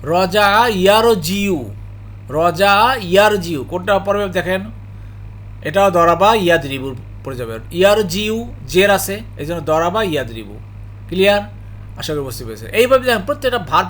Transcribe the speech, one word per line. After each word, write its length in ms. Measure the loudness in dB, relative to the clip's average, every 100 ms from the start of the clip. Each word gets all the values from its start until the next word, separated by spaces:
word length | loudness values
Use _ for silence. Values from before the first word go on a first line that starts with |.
রজা 640 | 0 0 2 2 4 4 4
ইয়ারজিউ, 880 | 4 4 6 4 2 0 -2 0 -2 -6 -12 -14 -16 -16 -16 -6
রজা 680 | 0 0 4 4 6 4 2
ইয়ারজিউ, 600 | 2 4 6 4 -2 -6
কোনটা 360 | -4 -6 0 0
পড়বে 300 | 2 -2 0
দেখেন, 320 | -2 -2 -4 -6 -14 -16 -16 -16 -14 -16 -16 -16 -10
এটাও 300 | -4 2 4
দরাবা 440 | 6 4 6 4 4
ইয়াদরিবুর 600 | 4 2 0 -6 -6 -10 -14 -14
পড়ে 140 | -10 -8
যাবে। 220 | -8 -10 -8
ইয়ারজিউ 840 | 2 4 4 2 -2 -2 -4 -6 -12 0
জের 240 | 4 4
আছে, 300 | 4 0 -8 -10 -10
এই 80 | -8
জন্য 160 | -6
দরাবা 420 | 0 0 2 0
ইয়াদরিবু। 520 | -2 -2 -4 -10 -12 -14 -16 -16 -16 -16 -8
ক্লিয়ার? 500 | 2 4 4 -2 -14 -16 -16 -14 -12
আশা 160 | -6
করি 100 | -6
বুঝতে 200 | -6 -10 -12
পেরেছেন। 240 | -12 -4
এইভাবে 360 | 0 4 4 2
দেখেন 160 | -2 -2
প্রত্যেকটা 340 | -2 -2 -2
ভার্ব 300 | 2 2